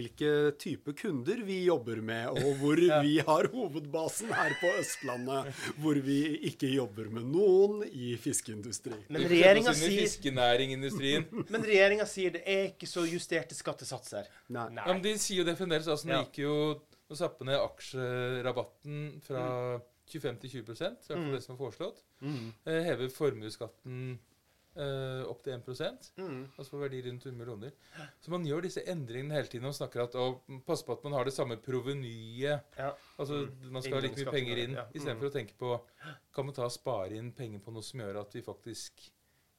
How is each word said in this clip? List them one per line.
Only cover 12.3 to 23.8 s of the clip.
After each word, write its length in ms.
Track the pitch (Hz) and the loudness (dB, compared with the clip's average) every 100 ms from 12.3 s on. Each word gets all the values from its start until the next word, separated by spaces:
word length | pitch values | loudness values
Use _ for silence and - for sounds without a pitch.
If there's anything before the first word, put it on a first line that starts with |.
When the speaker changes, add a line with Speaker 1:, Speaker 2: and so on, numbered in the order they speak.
Speaker 2:
det 100 | 170 | -2
er 260 | 185 196 190 | 0 2 0
ikke 160 | - 170 | -4 -6
så 160 | 185 165 | -2 0
justerte 480 | 170 - 165 151 | -2 -2 -2 -2
skattesatser. 720 | 139 - 147 127 127 - 104 98 - - | -6 -6 -6 -8 -10 -8 -8 -8 -14 -10
Speaker 1:
Nei. 200 | 123 117 | -6 -6
Speaker 2:
Nei. 120 | 117 175 | -4 -2
Speaker 3:
Ja, 60 | |
men 100 | 185 | 0
de 120 | 196 214 | 0 -2
sier 260 | - 185 | 0 0
jo 0 | |
det 120 | 170 170 | 0 0
fremdeles, 280 | 190 156 156 | 0 0 0
altså, 200 | 151 - | -2 0
nå 40 | 135 | -2
Speaker 2:
Ja. 60 | |
Speaker 3:
gikk 140 | - - | -2 -4
jo 420 | 143 151 151 147 - _ - | 0 2 0 -2 -8 _ -14
og 60 | 147 | -4
satte 280 | 165 - | -4 -4
ned 160 | 127 139 110 - - 131 123 127 | -2 0 0 -4 -10 -6 -2 -2
aksjerabatten 960 | 123 127 123 120 113 _ 147 147 147 147 | -2 -2 -2 -2 -4 _ -10 -8 -8 -10
fra 220 | - 135 127 123 123 120 | -8 -4 -2 -2 -2 -4
Speaker 2:
Mm. 40 | - _ - | -8 _ -14
Speaker 3:
tjuefem 300 | 156 143 110 | -6 -6 -6
til 100 | 131 | -10
tjue 140 | 127 | -12
prosent, 340 | 110 113 180 247 | -10 -6 -6 -6
i 40 | - | -8
hvert 80 | 175 | -4
fall 60 | |
Speaker 2:
Mm. 80 | 151 | -2
Speaker 3:
det 100 | 135 | -4
som 120 | - | -6
er 40 | 127 | -8
foreslått. 440 | 127 - 180 - _ - | -8 -6 -10 -10 _ -10
Speaker 2:
Mm. 320 | 135 139 113 113 - | -6 -6 -8 -10 -2
Speaker 3:
Eh, 160 | 160 | 0
hever 240 | 170 120 127 | 0 0 -2
formuesskatten, 1120 | - 147 113 107 - 110 - | 0 0 0 -6 -8 -12 -12